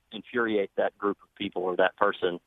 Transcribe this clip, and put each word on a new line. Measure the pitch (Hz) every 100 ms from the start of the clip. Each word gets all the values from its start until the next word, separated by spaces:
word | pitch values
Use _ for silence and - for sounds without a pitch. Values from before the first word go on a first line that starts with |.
| _
infuriate | 107 - 123 113 104 98 -
that | 98 -
group | 101 95
of | - -
people | 101 92
or | 92 90
that | 92 -
person. | 101 - 90 87